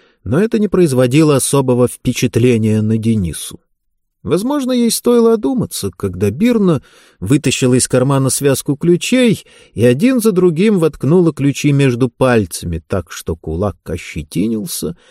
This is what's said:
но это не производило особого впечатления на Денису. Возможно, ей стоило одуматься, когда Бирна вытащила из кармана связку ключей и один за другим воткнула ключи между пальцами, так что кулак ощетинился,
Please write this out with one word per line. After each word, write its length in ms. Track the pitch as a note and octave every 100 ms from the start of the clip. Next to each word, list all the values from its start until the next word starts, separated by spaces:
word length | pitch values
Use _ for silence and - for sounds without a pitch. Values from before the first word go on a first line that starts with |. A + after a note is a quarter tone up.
| _ _
но 160 | F2+ C#3+
это 200 | A3+ A3
не 100 | G#3
производило 680 | F#3+ E3 B2+ B2+ D3 D3+ C3+
особого 520 | - C#3 B2+ B2 A#2+
впечатления 920 | - B2+ - - A2+ B2 A2+ A2 G#2+
на 160 | G#2+ A2+
Денису. 640 | A2+ A2 E2+ - - - _ _ _ _ _ _ -
Возможно, 460 | F3 B3 D4 B3+
ей 180 | B3 A#3
стоило 440 | - - A#3+ A3+
одуматься, 580 | A3+ C4+ B3+ G2+ - G2 -
когда 340 | G2 F2+ G#2
Бирна 520 | B2+ A#3+ A#3 F#3 C#3 - _ _ _
вытащила 540 | F#2 D3 C3 - B2+
из 120 | B2+ -
кармана 420 | B2+ C3+ C#3 C3
связку 480 | - C#3 C3 - D3
ключей 680 | E3+ F3 - B3+ A#3+ - - - _
и 120 | -
один 360 | A#3+ C3 B3 B3+
за 120 | A3
другим 480 | F3+ F3+ D#3 A3 F#3+
воткнула 520 | D#3+ - C3+ F3+ E3
ключи 380 | - C#3 - D3
между 380 | C#3 C#3 A#2+ B2+
пальцами, 720 | - C3 A#2 F#2+ - F2+ E2 -
так 240 | F#2+ -
что 240 | - - D#2+
кулак 400 | D#2+ E2 G2+ -
ощетинился, 1120 | - D#2+ - E2 D2 E3+ A#3 A3 F3+ - - - _